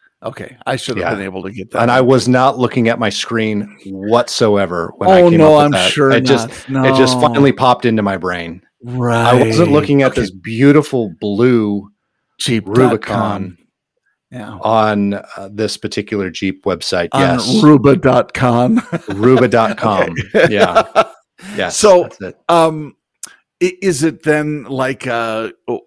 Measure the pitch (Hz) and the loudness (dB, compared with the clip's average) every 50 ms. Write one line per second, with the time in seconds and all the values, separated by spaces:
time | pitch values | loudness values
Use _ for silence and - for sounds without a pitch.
0 | _ _ _ _ 107 110 - - 95 - 123 117 - - 135 127 - - 120 104 | _ _ _ _ -16 -14 -14 -14 -16 -18 -18 _ -8 -8 -6 -6 -6 -8 -6 -6
1 | 90 85 107 98 98 95 92 95 87 95 101 98 95 - - 123 117 120 123 131 | -6 -6 -6 -6 -8 -10 -10 -10 -12 -12 -12 -14 -12 -8 -4 -2 0 2 2 2
2 | 131 120 135 127 107 123 127 127 127 135 131 127 123 113 - 131 117 113 117 113 | 4 4 4 4 4 2 2 2 2 2 2 0 -2 -2 0 0 0 0 0 0
3 | 117 104 - - - - 117 113 110 107 107 101 104 104 - _ - 98 95 95 | -2 -4 -4 -6 -8 -6 -4 -4 -4 -2 -4 -6 -8 -10 -14 _ -18 -16 -14 -10
4 | 98 104 113 120 123 - - - 120 107 104 101 98 85 87 87 85 - - - | -2 0 0 0 0 0 -2 0 2 2 2 2 0 -2 -2 -4 -6 -6 -8 -2
5 | - 185 190 180 175 175 165 165 156 156 151 151 147 147 143 92 92 95 - 151 | 2 4 4 6 6 6 6 6 6 6 6 6 4 2 2 0 0 0 0 0
6 | 143 135 135 117 131 127 135 127 113 117 - - - - 135 135 131 135 131 131 | 2 2 2 2 2 2 2 0 0 -4 -10 -14 -12 -8 -4 0 0 2 4 4
7 | 135 131 127 123 147 143 117 143 139 139 131 - 131 123 123 - - 120 113 110 | 4 2 2 2 0 0 2 2 2 2 2 2 2 2 2 2 0 0 0 0
8 | 101 98 98 90 87 92 90 87 85 82 82 90 - _ _ _ 120 120 123 127 | -2 -2 -4 -4 -6 -6 -6 -6 -8 -12 -14 -16 -20 _ _ _ -16 -10 -6 -4
9 | 120 120 117 117 117 117 123 127 - 113 110 147 175 165 143 151 147 147 143 139 | -2 -2 0 0 2 4 4 4 4 2 2 2 2 4 2 2 2 2 2 2
10 | 135 131 - 127 117 95 95 95 87 104 113 113 131 143 143 151 143 - - 127 | 2 2 0 -2 -4 -4 -6 -12 -12 -8 -2 2 4 4 6 4 2 0 -2 -4
11 | 113 101 82 - - 104 101 101 120 127 123 117 107 104 101 101 98 - _ _ | -4 -4 -6 -6 -6 -4 0 2 2 2 2 2 0 -2 -4 -6 -8 -12 _ _
12 | _ _ _ _ _ _ _ - - - 120 110 - - 104 120 131 123 120 107 | _ _ _ _ _ _ _ -8 -6 -4 -4 -4 -4 0 2 2 2 2 2 -2
13 | - - 104 110 110 107 101 98 98 92 90 _ _ _ _ _ _ _ _ _ | -4 -6 -4 -4 -4 -4 -6 -8 -10 -12 -14 _ _ _ _ _ _ _ _ _
14 | _ _ _ _ _ _ 123 123 104 104 104 92 104 107 113 110 107 107 104 104 | _ _ _ _ _ _ -18 -16 -16 -16 -12 -6 -4 0 0 0 0 0 0 0
15 | 101 101 101 98 - - - - 98 98 104 101 107 104 - - - 104 - 110 | -2 -2 -4 -6 -10 -14 -18 -18 -16 -14 -6 -6 -6 -6 -6 -8 -10 -8 -8 -8
16 | 101 - 110 101 98 92 85 - 101 95 92 - _ 101 90 82 - - - 90 | -8 -6 -6 -6 -6 -8 -8 -6 -6 -6 -6 -6 _ -6 -6 -4 -6 -4 -4 -4
17 | 85 82 - 131 - - - 127 - 123 - 220 208 147 151 131 107 139 135 - | -4 -2 -2 0 0 0 0 -2 -2 0 2 4 6 6 6 6 4 2 2 2
18 | - 131 127 123 - - - - 135 127 117 120 123 - 226 233 - - - 170 | 2 0 0 0 0 -2 -4 -2 -2 0 2 2 0 0 0 -2 -2 -4 -8 -10
19 | - - 101 98 107 123 131 123 127 117 110 117 113 110 107 - - 110 101 95 | -8 -8 -4 0 2 4 4 4 4 2 2 2 0 0 -2 -4 -2 -2 0 0
20 | - 85 82 - - - - 220 254 123 110 101 110 92 87 - - - - - | -2 -2 -4 -8 -8 -2 0 2 2 2 2 2 0 2 2 0 0 0 0 -2
21 | - - - _ _ _ _ _ - 190 - - 95 87 - - - 208 185 180 | -2 -2 -6 _ _ _ _ _ -20 -12 -8 -6 -6 -6 -2 2 4 4 4 4
22 | 120 85 - - 98 92 - _ _ - 170 170 165 160 156 156 151 135 - _ | 2 -2 -8 -14 -16 -16 -16 _ _ 0 2 2 2 0 -2 -6 -10 -14 -18 _
23 | _ _ _ _ - - - _ _ _ _ _ 175 185 180 - 196 190 170 127 | _ _ _ _ -20 -20 -20 _ _ _ _ _ -4 -4 -4 -4 -4 -2 -2 0
24 | 151 160 - - - 156 151 151 151 151 151 147 117 104 135 131 131 131 131 - | -2 -4 -4 -4 -2 -2 -2 -2 -2 -4 -8 -8 -10 -8 -6 -4 -4 -4 -6 -8
25 | - 127 117 117 113 113 110 110 113 101 - _ _ - 123 - - | -8 -6 -4 -4 -4 -4 -4 -6 -6 -8 -10 _ _ -8 -8 -8 -2